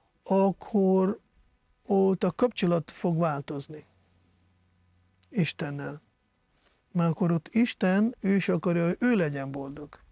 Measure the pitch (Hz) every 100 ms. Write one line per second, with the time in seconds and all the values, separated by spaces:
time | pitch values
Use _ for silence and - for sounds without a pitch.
0 | _ _ - 196 196 180 - 208 190 190
1 | 185 220 _ _ _ _ _ _ - 196
2 | 190 185 185 - 247 - 175 170 - -
3 | 180 165 165 143 139 147 139 151 - _
4 | _ _ _ _ _ _ _ _ _ _
5 | _ _ _ 240 156 - 147 143 139 147
6 | _ _ _ _ _ _ _ _ _ 175
7 | 170 156 175 170 - 220 240 - 185 190
8 | 220 - 196 196 170 175 165 170 170 180
9 | 247 226 160 143 135 139 139 147 147 -
10 | _